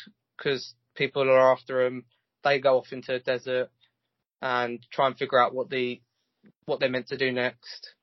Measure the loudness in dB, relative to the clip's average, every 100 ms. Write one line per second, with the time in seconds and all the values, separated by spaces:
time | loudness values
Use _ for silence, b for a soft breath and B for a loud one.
0 | -20 _ _ -8 -4 -4 -6 -20 _ -6
1 | -4 0 4 6 6 4 -2 -2 -2 -4
2 | -16 _ _ _ 0 2 4 2 0 -12
3 | -6 -6 -4 -4 -2 -4 -4 _ _ _
4 | _ _ _ -8 -2 -2 -2 -6 -8 -2
5 | -2 0 0 2 2 0 -6 -4 -4 -6
6 | _ _ _ _ _ _ -8 -2 -2 -2
7 | -6 -4 -2 0 -4 -6 -20 -20 -20 _